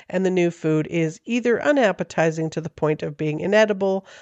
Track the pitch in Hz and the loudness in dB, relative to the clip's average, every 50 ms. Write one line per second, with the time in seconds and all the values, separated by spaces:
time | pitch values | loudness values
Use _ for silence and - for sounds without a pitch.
0 | - - - 185 190 185 185 180 175 170 170 - - 156 156 156 151 - 170 170 | -12 -6 -4 -2 0 0 2 2 2 0 0 -2 -2 0 0 0 0 0 -2 -2
1 | 160 156 160 - - - 233 247 226 240 226 - - 285 294 277 240 196 185 - | -2 -2 -4 -6 -6 -4 -2 0 0 0 0 2 2 2 2 4 4 2 2 -2
2 | 180 - - - 160 165 160 160 160 160 - 165 160 160 - - 160 151 156 - | -6 -6 -2 0 0 0 0 -2 -4 -4 -4 -6 -8 -8 -6 -2 0 0 0 -2
3 | 165 160 147 - 156 151 156 156 175 180 208 214 220 214 208 190 196 196 190 190 | -4 -8 -6 -4 -4 -4 -4 -4 -2 2 2 4 4 2 0 -2 -2 -2 -2 -2
4 | 190 - - - | -6 -10 -20 -20